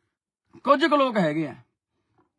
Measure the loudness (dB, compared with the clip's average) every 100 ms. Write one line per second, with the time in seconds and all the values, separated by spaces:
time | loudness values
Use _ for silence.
0 | _ _ _ _ _ -6 0 2 2 2
1 | 0 0 -2 -2 -8 -12 _ _ _ _
2 | _ _ _